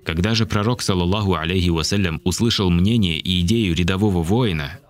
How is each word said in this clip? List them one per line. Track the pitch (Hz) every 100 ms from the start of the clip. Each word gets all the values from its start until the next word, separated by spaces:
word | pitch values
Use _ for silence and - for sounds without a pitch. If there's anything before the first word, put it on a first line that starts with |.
Когда | - 80 98
же | 113 113
пророк, | 104 104 123
саллаллаху | - 92 87 101 98 85
алейхи | 80 95 87
вассалям, | 82 78 101 92 78
услышал | 92 85 117 104 95
мнение | 87 95 117 92 80
и | - 92
идею | 87 117 101 82
рядового | 87 95 107 90
воина, | 82 110 120 80 69 87